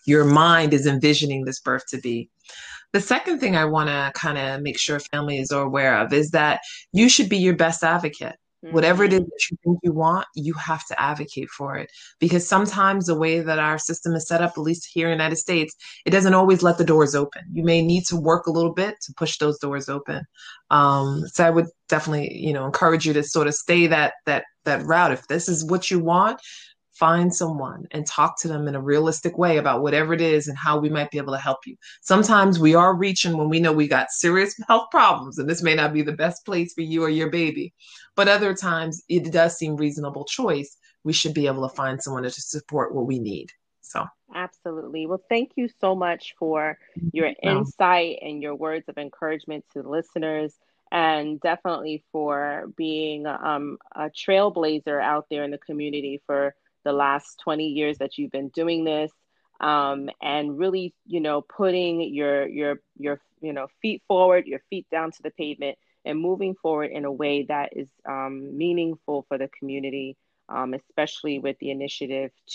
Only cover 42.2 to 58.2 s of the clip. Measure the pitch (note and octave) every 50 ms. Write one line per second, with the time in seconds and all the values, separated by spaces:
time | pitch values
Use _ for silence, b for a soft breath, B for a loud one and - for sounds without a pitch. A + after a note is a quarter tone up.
42.2 | B2+ B2+ - - - - - D3+ - - D3+ D3 B2 - - C#3 A#2+ C3+ C3 B2
43.2 | A2+ G#2+ F#2+ D2+ - - - _ _ _ _ _ _ - - - - E3+ - _
44.2 | _ _ - F3 F3+ F#3 - _ _ F3 D#3+ D#3+ - - D3 D#3+ D#3 D#3 F#3 F#3
45.2 | - _ A#3 A#3 B3 A#3+ _ - A#3+ A#3 - _ - F#3+ F#3+ F#3+ F3+ F3 E3+ D#3+
46.2 | - - - _ E3+ D#3+ D#3 D#3 D#3 D#3 D3+ B B B B E3+ E3+ E3 - D#3+
47.2 | D#3+ D3 - - - G3 G3 G3 G#3 C#3 - - F#3+ F3+ F3+ F3 E3+ E3+ - -
48.2 | - D3+ D3+ D3 C#3+ D3 D3 C#3 D#3 D#3 D#3 E3 D#3 - C#3+ D3 D3 C#3 - _
49.2 | E3 D#3 D#3 D3+ - - D3+ D3+ - _ _ C#3+ C#3 C3+ D3 E3 D#3+ - _ E3+
50.2 | D#3 D#3+ D#3 D#3 D#3 D3+ - _ _ _ _ _ _ _ - F3 E3 D#3+ D#3 D3+
51.2 | D3 D3+ D3+ C#3+ - E3+ E3 E3+ _ F#3 E3+ C3 - D#3 D3+ D3+ - _ - D#3
52.2 | D3+ D3 C#3+ C#3+ D3 D3 C#3+ - - - - - E3 D#3+ D#3 D#3 D#3 D3+ D3+ D3+
53.2 | D3 D3+ C#3 - - D3+ D3+ C#3+ D3 D3 - - _ _ - D#3 D3+ D#3 - -
54.2 | - - F#3+ F#3+ G3+ G#3 F#3 F3+ D#3+ D#3 D#3 D3+ - D#3 D3 C#3+ G2+ B2 D3+ D3+
55.2 | D3+ - D#3 D3 D3 C#3+ C#3+ C#3+ - - D3+ D3 D3 D3 C#3+ D3 C#3 C#3 C#3 C#3
56.2 | - - C#3+ C#3 C#3 C#3 C#3 _ _ _ _ _ _ D3 C#3+ C#3+ C#3+ C#3 C#3 D3
57.2 | - - - _ - E3+ D#3 D3+ D#3 D#3 C#3 D3+ D3+ D3 D3+ - C#3 C#3 - -